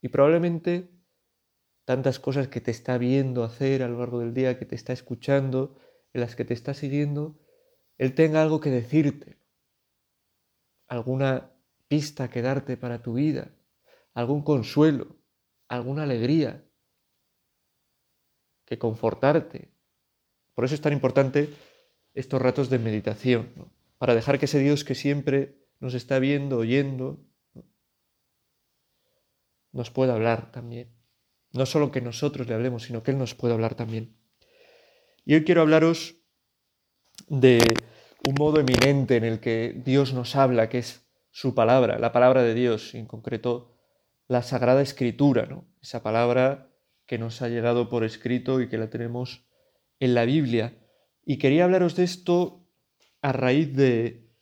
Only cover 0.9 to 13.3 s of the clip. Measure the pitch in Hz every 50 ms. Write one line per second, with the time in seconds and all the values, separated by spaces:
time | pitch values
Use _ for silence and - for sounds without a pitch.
0.9 | _ _ _ _ _ _ _ _ _ _ _ _ _ _ _ _ _ _ _ -
1.9 | 127 131 131 139 131 - - - 131 143 135 135 - 123 - - 113 - - -
2.9 | 127 123 123 123 131 139 135 131 127 123 117 113 117 - 139 135 135 131 127 120
3.9 | 120 117 123 120 120 120 120 117 117 131 131 131 123 - - - - 117 - -
4.9 | 131 - - - 123 117 - - 139 139 135 135 127 131 135 151 - _ _ _
5.9 | _ _ _ _ _ 123 120 120 - - 123 - 123 117 - - 139 - - 139
6.9 | 135 143 147 147 143 147 151 156 151 _ _ _ _ _ _ _ _ _ _ _
7.9 | _ _ 131 131 131 - 160 156 156 156 156 156 156 156 156 151 131 123 113 117
8.9 | 147 156 151 143 143 - - - - _ _ _ _ _ _ _ _ _ _ _
9.9 | _ _ _ _ _ _ _ _ _ _ _ _ _ _ _ _ _ _ _ _
10.9 | 127 120 113 127 131 131 139 135 131 127 - - _ _ _ _ _ _ _ _
11.9 | 143 151 147 - - - 131 123 - 123 117 127 139 143 - - 127 - - 123
12.9 | 120 113 117 123 117 123 147 156